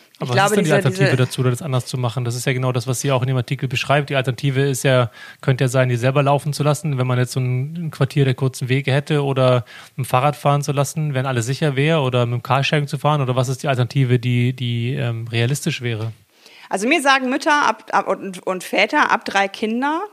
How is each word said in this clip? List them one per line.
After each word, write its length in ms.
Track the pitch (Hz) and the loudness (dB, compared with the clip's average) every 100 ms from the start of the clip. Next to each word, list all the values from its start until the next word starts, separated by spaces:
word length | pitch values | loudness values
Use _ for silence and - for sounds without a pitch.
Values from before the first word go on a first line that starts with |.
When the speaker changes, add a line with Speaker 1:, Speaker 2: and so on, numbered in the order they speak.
| _ - | _ -10
Speaker 1:
ich 60 | 147 | -2
Speaker 2:
Aber 40 | |
Speaker 1:
glaube, 120 | 123 202 | 2 4
Speaker 2:
was 60 | |
ist 60 | 208 | 2
denn 60 | |
die 0 | 160 | 4
Speaker 1:
diese, 100 | 143 | 2
Speaker 2:
Alternative 300 | 131 185 - | 2 2 2
Speaker 1:
diese 120 | 127 | 2
Speaker 2:
dazu, 240 | 127 - | 0 0
das 200 | 127 120 | 0 -2
anders 240 | 165 127 - | -2 -4 -2
zu 100 | 127 | -4
machen? 280 | 120 127 120 | -4 -2 -4
Das 100 | 123 | -2
ist 100 | 139 | -2
ja 80 | |
genau 180 | 127 127 | 0 0
das, 140 | 123 117 | -2 -2
was 140 | 123 | -2
sie 100 | 143 | 0
auch 120 | 131 | 0
in 40 | 127 | 0
dem 100 | 127 | -2
Artikel 300 | - 131 127 | -2 -4 -4
beschreibt. 440 | 123 - 147 143 | -4 2 2 2
Die 40 | 139 | -2
Alternative 460 | 127 117 139 131 | -2 -2 0 0
ist 220 | 139 127 | 0 2
ja, 260 | 143 127 117 - - - | 4 4 2 -2 -20 -6
könnte 220 | - 127 | 0 2
ja 40 | 131 | 2
sein, 220 | 131 127 | 2 2
die 60 | 120 | 2
selber 260 | 127 139 | 2 2
laufen 320 | 139 143 151 | 2 2 0
zu 80 | 139 | -2
lassen, 380 | 147 143 156 131 | 0 0 -2 -2
wenn 80 | 127 | 0
man 100 | 123 | 0
jetzt 140 | 123 | 0
so 80 | 131 | -2
ein, 480 | 127 127 143 165 160 | -2 -2 -4 -6 -6
ein 40 | |
Quartier 320 | - 139 147 | -2 0 2
der 120 | 135 131 | 2 2
kurzen 340 | 131 - 123 | -2 -2 -2
Wege 220 | 131 139 | -2 0
hätte 320 | 135 143 147 | 0 0 0
oder 420 | 139 131 127 123 - - - - | 0 2 4 4 0 -14 -14 -8
mit 80 | 123 | 0
dem 0 | |
Fahrrad 300 | 127 147 139 | 2 2 0
fahren 260 | 147 143 | 0 0
zu 120 | 143 | 0
lassen, 420 | 139 139 160 151 131 | -2 -2 -2 -2 -2
wenn 100 | 135 | -2
alles 220 | 123 113 | -2 -2
sicher 280 | 135 156 131 | 0 0 0
wäre, 260 | 147 165 | 2 2
oder 260 | 131 123 120 | 2 2 0
mit 120 | 120 | -2
dem 40 | |
Carsharing 420 | - 131 131 156 143 | 0 0 2 0 -2
zu 140 | 139 | -2
fahren, 200 | 147 151 | 0 0
oder 140 | 127 127 | 0 0
was 140 | 127 | -2
ist 140 | 127 | -2
die 40 | 151 | -2
Alternative, 520 | 123 120 139 123 123 | 0 0 2 2 2
die, 340 | 123 120 123 | 2 0 0
die, 400 | 127 120 117 117 | -2 -4 -4 -4
ähm, 340 | 139 120 113 113 | -4 -4 -4 -4
realistisch 540 | 113 117 143 160 - | 0 0 0 -4 -4
wäre? 300 | 120 107 110 - _ _ - - - | -4 -4 -6 -10 _ _ -20 -20 -6
Speaker 1:
Also 180 | 190 226 | -4 0
mir 140 | 330 | 0
sagen 280 | 277 269 254 | 2 2 2
Mütter 360 | 262 320 294 - | -2 2 2 2
ab, 180 | - - | -2 -2
ab 160 | 196 - | -2 0
und, 380 | 196 196 180 - | -4 -6 -8 -6
und 180 | 185 | -6
Väter 460 | - 208 214 302 247 | -4 0 2 2 2
ab 160 | 220 - | 0 0
drei 220 | 196 196 | 0 0
Kinder, 560 | - 214 233 285 320 415 | -2 -4 -2 -2 -4 -6